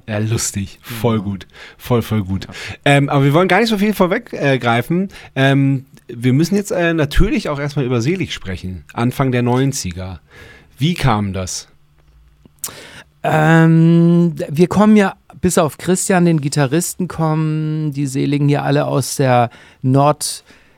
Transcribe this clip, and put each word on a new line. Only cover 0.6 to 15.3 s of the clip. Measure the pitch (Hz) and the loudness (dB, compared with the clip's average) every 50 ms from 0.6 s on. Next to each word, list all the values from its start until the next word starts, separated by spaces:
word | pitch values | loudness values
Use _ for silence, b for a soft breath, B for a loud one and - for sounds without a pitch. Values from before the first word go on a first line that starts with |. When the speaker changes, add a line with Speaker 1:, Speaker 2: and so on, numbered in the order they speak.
| 98 - - - | -8 -8 -12 -18
Speaker 1:
Voll | - - 120 110 - 120 113 110 | -16 -14 -8 -4 -2 0 0 0
Speaker 2:
Genau. | 92 101 | -2 -4
Speaker 1:
gut. | 101 90 - B B B B B B | -8 -8 -12 B B B B B B
Voll, | _ - - 123 113 | _ -4 -2 0 0
voll | 110 - 110 110 98 | 0 -2 -2 -4 -2
gut. | 92 98 92 - | -2 -4 -6 -6
Speaker 2:
Ja. | B 92 B B B B B _ | B -14 B B B B B _
Speaker 1:
Ähm, | 139 143 143 143 135 | -2 0 0 0 0
aber | 143 139 135 | 0 2 2
wir | 143 139 | 2 2
wollen | 165 185 185 | 2 2 2
gar | 180 196 | 2 2
nicht | 240 226 | 2 0
so | 226 196 | 0 0
viel | 202 214 | 0 0
vorweg, | 196 - 190 165 185 254 - - | 0 0 0 0 0 -4 -6 -8
äh, | - - 156 139 135 127 | -8 -4 -2 0 0 0
greifen. | 120 117 117 120 117 - 165 180 196 190 B B B B _ | 0 0 0 0 -2 -2 -2 -2 -2 -4 B B B B _
Ähm, | 131 135 139 139 139 139 135 139 131 135 _ - - _ - | 0 2 2 2 2 2 2 0 -2 -6 _ -20 -20 _ -18
wir | 120 120 117 127 | -10 -4 0 2
müssen | 127 143 165 165 196 | 2 2 2 0 0
jetzt, | 208 196 - | -2 -2 -2
äh, | - - 170 170 165 | -2 -2 0 0 0
natürlich | 160 151 147 - - 180 214 311 220 - 170 | 0 -2 0 2 2 2 2 2 -2 -2 -4
auch | 147 139 | -4 -4
erstmal | 143 143 147 147 131 | -6 -4 -4 -4 -2
über | 123 131 120 | 0 -2 0
Selig | 110 143 185 190 147 - | 0 -2 -2 -2 -4 -8
sprechen. | - - - 95 95 85 - 92 92 85 - - - | -8 -10 -10 -10 -10 -8 -10 -10 -12 -12 -16 -12 -6
Anfang | - 117 127 127 - 139 135 | -4 -4 -2 -2 -2 -2 0
der | 123 123 | 0 0
neunziger. | 120 120 120 127 135 139 131 - - 92 82 90 92 95 92 - - B B B B B B B B B _ - | 0 0 0 0 0 0 -2 -4 -8 -8 -8 -10 -10 -12 -12 -14 -18 B B B B B B B B B _ -2
Wie | 127 170 180 | -2 -2 0
kam | - - 135 110 104 104 98 | 0 0 0 0 0 -2 -2
das? | 90 95 92 87 - - - - _ _ _ _ _ _ _ _ _ _ _ _ _ _ - _ _ _ - B B B B B B B B _ _ _ | -4 -6 -8 -8 -10 -12 -14 -16 _ _ _ _ _ _ _ _ _ _ _ _ _ _ -20 _ _ _ -14 B B B B B B B B _ _ _
Speaker 2:
Ähm, | - 156 147 156 156 156 165 165 165 165 165 165 165 165 170 170 170 170 170 170 175 170 156 143 - - | -4 -2 0 2 4 6 6 6 6 6 6 6 6 6 6 6 6 6 4 4 4 2 0 -4 -6 -4
wir | 147 143 180 165 | 0 2 2 2
kommen | - 190 214 214 214 | 4 4 4 6 6
ja, | 214 196 190 - - _ - | 6 4 2 -2 -8 _ -20